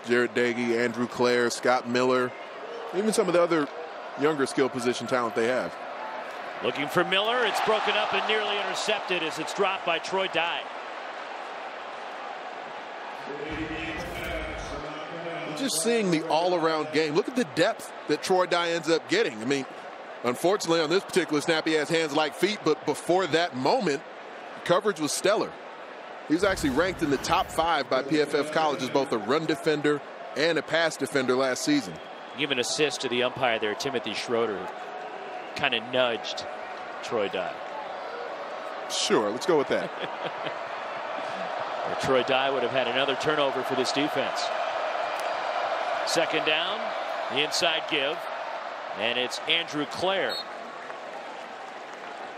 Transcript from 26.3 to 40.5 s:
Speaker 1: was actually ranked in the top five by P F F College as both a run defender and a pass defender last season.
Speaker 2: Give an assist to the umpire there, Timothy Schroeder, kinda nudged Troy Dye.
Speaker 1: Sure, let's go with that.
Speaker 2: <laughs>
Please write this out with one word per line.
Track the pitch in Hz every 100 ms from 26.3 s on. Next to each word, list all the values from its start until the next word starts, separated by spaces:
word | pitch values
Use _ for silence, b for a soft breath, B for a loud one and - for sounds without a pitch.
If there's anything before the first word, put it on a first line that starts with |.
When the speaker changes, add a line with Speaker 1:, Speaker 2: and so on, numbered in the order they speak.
Speaker 1:
was | 156
actually | 196 190 147
ranked | 131 185 175
in | 156
the | 135
top | - 170 185
five | - 165 156 127
by | 131
P | 135 156
F | 147 151
F | 139
College | 165 160 131
as | 123
both | 139 131
a | 120
run | 104 151 156
defender | 156 - 151 147 147 - - - -
and | 160 156
a |
pass | - 156 165 -
defender | 135 143 127 127
last | 135 123
season. | - 147 101 80 - - - -
Speaker 2:
Give | 143
an | 131
assist | 117 - 151 -
to | 131
the | 120
umpire | 123 123 131 113
there, | 107 104
Timothy | 139 123 110
Schroeder, | 101 - 117 113 95 92 - - - - - - - - -
kinda | 143 117 113
nudged | 127 127 113 - - - - - - - -
Troy | - 120 98
Dye. | 95 85 - - - - - - - - - - - - - -
Speaker 1:
Sure, | - - 180 104
let's | 117 -
go | 160
with | 135
that. | 113 85
Speaker 2:
<laughs> | - 160 - - - -